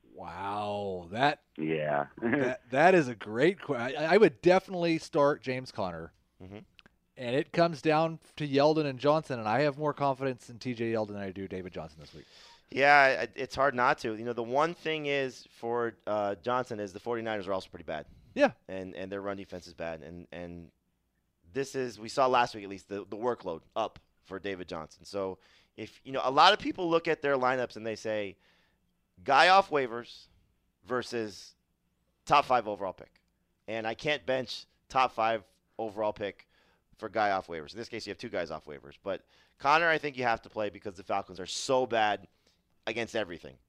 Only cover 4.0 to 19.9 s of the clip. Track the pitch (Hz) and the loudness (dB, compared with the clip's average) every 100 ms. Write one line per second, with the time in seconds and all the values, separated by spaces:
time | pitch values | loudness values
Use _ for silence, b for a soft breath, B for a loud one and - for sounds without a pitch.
4 | 160 190 196 - 170 185 - 180 170 165 | 4 6 6 6 6 6 2 -2 0 0
5 | - 151 143 131 135 131 131 - 95 82 | 0 4 4 2 -4 -6 -6 -6 -6 -6
6 | 82 _ _ _ 92 104 - _ _ _ | -12 _ _ _ -16 -16 -18 _ _ _
7 | _ - 123 131 165 - 170 151 160 151 | _ -10 -2 -2 0 2 2 2 0 2
8 | 165 160 _ - 151 135 147 156 147 127 | 0 -4 _ -10 0 4 4 4 0 0
9 | 143 156 - 123 107 117 147 139 147 - | 2 2 0 -4 0 2 2 0 -4 0
10 | 143 131 135 123 - 117 127 113 117 113 | -2 0 -4 -6 -12 -10 -8 -4 -2 -2
11 | 104 101 98 92 95 92 90 87 80 80 | -2 -6 -8 -8 -8 -8 -8 -12 -12 -16
12 | 73 76 - B B B B 120 143 147 | -20 -20 -20 B B B B 2 8 8
13 | 135 104 113 - 131 - 139 123 127 151 | 8 4 -4 -6 -8 0 0 2 0 2
14 | 123 107 117 117 117 131 160 175 160 156 | -4 -6 -6 -6 -2 0 0 -2 -6 -4
15 | 147 143 131 - - - 117 120 117 - | -2 -2 -4 -8 -20 -10 -4 -2 -4 -6
16 | - 104 101 101 120 127 123 107 101 92 | -4 -2 -2 -2 -2 -2 -2 -6 -8 -8
17 | 117 117 113 107 92 95 - 90 80 78 | -6 -4 -4 -6 -4 -4 -6 -16 -10 -10
18 | 69 - - - 269 - - 95 95 - | -10 -20 -12 0 0 0 -12 -10 -10 -10
19 | 95 101 101 98 95 90 85 82 82 | -10 -8 -6 -8 -10 -14 -14 -12 -10